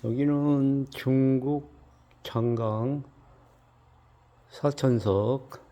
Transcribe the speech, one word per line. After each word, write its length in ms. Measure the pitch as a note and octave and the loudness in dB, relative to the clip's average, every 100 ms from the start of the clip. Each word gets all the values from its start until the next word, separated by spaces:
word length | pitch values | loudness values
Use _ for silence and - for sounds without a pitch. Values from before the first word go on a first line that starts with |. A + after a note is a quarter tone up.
| A2+ | -4
여기는 800 | A#2+ C#3+ C#3+ C#3+ C#3+ C3+ C#3 C3+ | 0 0 2 2 2 2 0 -2
중국 800 | - C3 C3 C3 C3 C3 D3 C#3+ - - _ _ _ | -6 0 2 4 2 0 -4 -6 -20 -20 _ _ _
장강 800 | - A2+ A#2+ A#2 A2+ G#2+ B2 C#3+ C3+ _ - - _ _ _ _ _ _ _ _ _ _ _ | -6 -2 0 -2 -2 -2 -4 -4 -8 _ -20 -20 _ _ _ _ _ _ _ _ _ _ _
사천석 1120 | - D3 C#3+ C3+ A#2+ G#2 G2 G#2+ C3 - - - | -2 -2 0 2 2 2 2 0 -2 -6 -20 -20